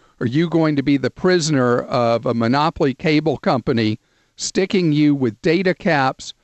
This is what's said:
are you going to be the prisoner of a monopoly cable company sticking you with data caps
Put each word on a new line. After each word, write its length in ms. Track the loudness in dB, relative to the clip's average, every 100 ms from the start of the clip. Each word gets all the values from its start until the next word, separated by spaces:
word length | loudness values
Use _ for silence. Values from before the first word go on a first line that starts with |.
| _ -8
are 80 | -4
you 200 | 0 0
going 280 | 0 0 0
to 80 |
be 120 | 0 0
the 140 | -2
prisoner 720 | -2 0 0 2 0 2 0 -2
of 420 | -2 0 0 -2
a 80 | 0
monopoly 580 | 0 0 0 0 -2
cable 440 | -2 0 0 0 -2
company 600 | -2 -2 0 0 0 -2 _ _ _ -12
sticking 560 | -6 -2 0 0 2
you 240 | 2 2 2
with 260 | -2 -2
data 320 | 0 0 0
caps 600 | -2 0 0 0 -4 -12 -20